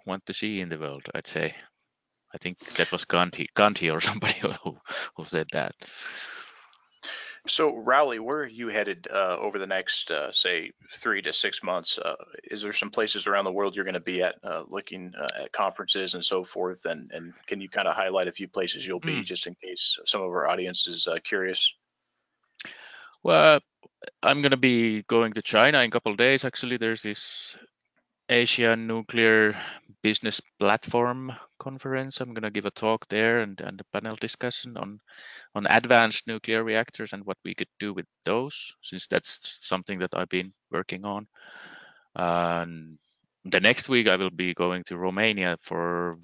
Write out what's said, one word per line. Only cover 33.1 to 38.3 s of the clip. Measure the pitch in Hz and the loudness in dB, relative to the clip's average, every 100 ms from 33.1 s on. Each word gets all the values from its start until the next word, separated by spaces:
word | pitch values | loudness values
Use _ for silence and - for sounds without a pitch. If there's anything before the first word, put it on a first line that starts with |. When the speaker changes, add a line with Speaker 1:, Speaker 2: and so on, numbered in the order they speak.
| 104 113 117 | 2 4 4
Speaker 1:
and, | 107 95 | 0 -6
and | - 95 | -12 -12
a | 98 | -8
panel | 104 110 107 | -8 -6 -8
discussion | 117 - 123 - 123 117 | -8 -6 -6 -6 -10 -10
on, | 101 104 _ - - - - 104 | -10 -12 _ -20 -20 -20 -10 -4
on | 101 | 4
advanced | 113 117 120 113 - - | 4 6 6 6 2 -6
nuclear | 110 - 113 | -8 -2 0
reactors | 113 110 120 - 110 | 2 0 -2 -6 -12
and | 98 98 | -10 -10
what | 92 95 | -10 -8
we | 92 | -8
could | 113 _ | -8 _
do | 104 | -6
with | 92 - _ | -6 -10 _
those, | - | -2